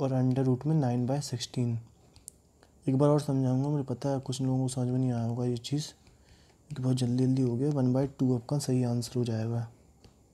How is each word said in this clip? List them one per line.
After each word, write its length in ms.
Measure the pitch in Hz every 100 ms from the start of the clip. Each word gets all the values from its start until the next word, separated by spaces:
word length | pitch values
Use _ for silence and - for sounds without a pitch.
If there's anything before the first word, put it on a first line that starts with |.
और 100 | 135
under 340 | 131 127 127 131
root 200 | 123 151
में 80 | 160
नाइन 300 | 127 123 123
बाई 140 | 143
सिक्सटीन। 580 | 135 120 - 127 120 113 - - - - - - _ _ - _ 139
एक 120 | 135
बार 120 | 147
और 100 | 147
समझाऊंगा, 480 | 147 135 127 127 143
मुझे 160 | 151
पता 240 | 135 117 139
है 120 | 135
कुछ 200 | - 127
लोगों 220 | 131 131
को 60 | 127
समझ 200 | 131 123
में 100 | 127
नहीं 140 | 127
आया 120 | 117
होगा 200 | 117 117
ये 120 | 123 117
चीज़, 280 | - 147
क्योंकि 1000 | - - - _ _ - - _ - 139
बहुत 140 | 127 127
जल्दी 280 | 120 123
जल्दी 180 | 127 131
हो 140 | 127 120
गया। 140 | 147
वन 220 | 143 127
बाई 140 | 131 139
टू 260 | - 127 123
आपका 220 | 117 147
सही 240 | 131 127
आंसर 340 | 123 120 117 123
हो 60 |
जाएगा। 440 | 120 113 113 117 113 - - _ - _ _